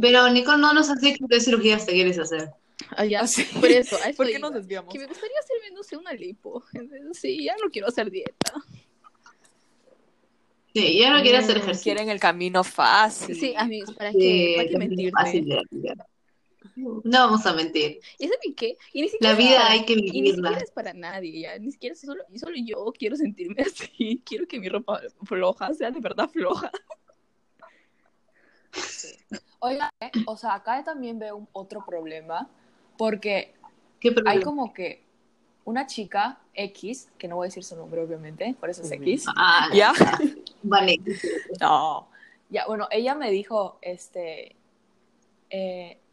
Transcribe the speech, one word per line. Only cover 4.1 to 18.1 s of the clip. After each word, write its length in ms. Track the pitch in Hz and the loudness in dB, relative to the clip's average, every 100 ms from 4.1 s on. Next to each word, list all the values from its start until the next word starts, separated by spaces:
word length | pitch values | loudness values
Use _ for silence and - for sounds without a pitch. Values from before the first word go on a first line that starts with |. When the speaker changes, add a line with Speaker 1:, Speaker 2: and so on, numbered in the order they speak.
| 285 | 0
Speaker 3:
¿Por 80 | 254 | 0
qué 80 | |
Speaker 2:
iba. 60 | 262 | 0
Speaker 3:
nos 140 | 294 | -4
desviamos? 380 | 247 185 190 175 | -6 -8 -10 -10
Speaker 2:
Que 60 | 277 | -14
me 80 | 269 | -14
gustaría 300 | 370 440 587 | -12 -8 -8
hacerme, 320 | 587 466 415 370 | -4 -6 -8 -16
no 80 | |
sé, 140 | 403 294 | -16 -14
una 160 | 359 | -12
lipo. 500 | 240 180 202 - 247 - | -12 -12 -14 -14 -14 -14
Entonces, 440 | 262 240 277 285 349 | -16 -16 -16 -16 -8
sí, 240 | - 311 285 | -6 -4 -6
ya 100 | 415 | -4
no 60 | 403 | -6
quiero 180 | 220 202 | -4 -4
hacer 240 | - 214 | -4 -4
dieta. 420 | 185 - - - 294 - - _ _ _ _ _ _ _ _ _ _ _ _ _ _ _ _ _ _ _ | -6 -10 -6 -6 -6 -12 -20 _ _ _ _ _ _ _ _ _ _ _ _ _ _ _ _ _ _ _
Speaker 1:
Sí, 260 | 220 175 180 | 0 4 6
ya 100 | 254 294 | 6 8
no 60 | |
quiero 160 | 247 254 | 8 6
hacer 180 | 220 208 | 6 2
Speaker 3:
Mm, 60 | |
Speaker 1:
ejercicio. 320 | 202 185 214 | 0 -2 -2
Speaker 3:
quieren 160 | 202 220 | -2 -2
el 100 | 202 | 2
camino 420 | - 175 180 185 185 | 2 2 0 0 0
fácil. 680 | - 139 196 220 - - 339 | 2 6 6 4 0 -10 -4
Speaker 2:
Sí, 140 | 269 214 | -4 -2
amigos, 400 | 233 214 202 - | -4 -4 -10 -10
¿para 160 | 208 | 0
Speaker 1:
Sí, 60 | 196 | 4
Speaker 2:
qué? 340 | 185 180 175 170 | 6 6 4 2
¿Para 100 | 165 | 0
qué 60 | |
Speaker 1:
es 40 | 180 | 0
muy 80 | 185 | -2
Speaker 2:
mentirte? 220 | 185 185 | -2 0
Speaker 1:
fácil, 320 | 180 175 175 143 | 0 2 0 0
ya, 140 | 135 - | -2 -4
ya. 360 | - - - - _ _ _ _ _ - 254 | -8 -8 -10 -16 _ _ _ _ _ -20 -12
No 260 | 254 220 226 254 | -10 -6 2 4
vamos 260 | 240 214 202 | 6 4 2
a 80 | |
mentir. 480 | 160 160 160 151 - - | 0 0 0 -2 -4 -18